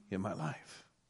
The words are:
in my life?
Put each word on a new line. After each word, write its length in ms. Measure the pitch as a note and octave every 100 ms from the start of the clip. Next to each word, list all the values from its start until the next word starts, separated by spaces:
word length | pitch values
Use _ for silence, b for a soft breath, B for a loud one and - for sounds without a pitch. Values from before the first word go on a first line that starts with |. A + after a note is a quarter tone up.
| -
in 100 | F#2+
my 120 | G#2
life? 520 | F2+ D#2+ - - - - _